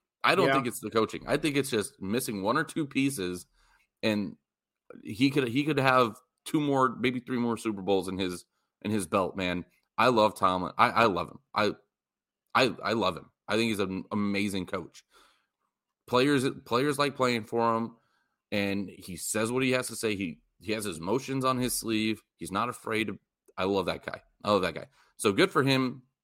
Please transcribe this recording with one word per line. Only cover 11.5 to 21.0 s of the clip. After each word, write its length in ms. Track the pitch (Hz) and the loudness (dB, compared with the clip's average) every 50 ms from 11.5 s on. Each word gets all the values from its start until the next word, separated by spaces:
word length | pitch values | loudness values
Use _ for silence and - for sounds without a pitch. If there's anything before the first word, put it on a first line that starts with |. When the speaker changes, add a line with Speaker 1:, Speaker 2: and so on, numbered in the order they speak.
| - | -2
Speaker 1:
I, 180 | 107 107 101 - - _ _ _ _ _ _ _ _ _ _ _ _ _ _ - | 0 0 0 -2 -4 _ _ _ _ _ _ _ _ _ _ _ _ _ _ 2
I, 180 | 117 131 113 - - - | 2 2 2 0 -2 -2
I 100 | 98 113 | -2 0
love 240 | 113 95 92 85 | 2 0 0 0
him. 120 | 73 - - _ _ _ | -4 -10 -18 _ _ _
I 80 | - 104 | -2 0
think 140 | 113 117 113 | 0 2 0
he's 100 | 104 98 | 0 0
an 260 | 98 92 95 92 - - | -2 -2 -4 -6 -6 -4
amazing 540 | 110 104 104 101 101 101 104 101 98 95 92 | -2 -2 0 0 0 0 -2 -2 -2 -4 -6
coach. 380 | - 98 90 80 - - - - _ _ _ _ _ _ _ _ _ _ _ _ _ _ _ _ _ _ _ _ | -6 -8 -8 -8 -12 -16 -20 -20 _ _ _ _ _ _ _ _ _ _ _ _ _ _ _ _ _ _ _ _
Players, 380 | - 117 123 131 147 147 131 127 139 - - - | 0 2 4 4 4 4 2 2 0 -4 -6 -4
players 320 | - 113 123 143 147 135 139 | -2 0 0 2 0 0 0
like 160 | 143 143 139 | -2 -2 0
playing 300 | 131 127 123 120 113 107 | 0 0 0 0 -2 -4
for 300 | - 120 117 117 117 113 | -4 0 0 2 2 2
him, 180 | 113 117 117 - _ _ _ _ _ _ _ _ _ _ _ | 0 -2 -4 -8 _ _ _ _ _ _ _ _ _ _ _
and 380 | 107 101 101 101 98 101 95 - | -2 0 0 0 -2 -2 -4 -6
he 260 | - 95 - 95 90 | -10 -14 -14 -14 -12
says 340 | 85 - - - 107 113 113 | -10 -8 -4 -2 -2 -2 -2
what 120 | 123 131 135 | -2 0 0
he 80 | 127 | 0
has 160 | 127 127 - | 0 0 -2
to 80 | - 113 | -6 -8
say. 200 | - - 110 104 | -4 -4 -4 -2
He, 240 | 95 98 82 76 - _ _ _ _ | -2 -4 -6 -8 -12 _ _ _ _
he 140 | - 104 107 | -6 -4 -4
has 100 | 113 101 | -2 -4
his 140 | 104 82 | -6 -6
emotions 480 | 80 | -6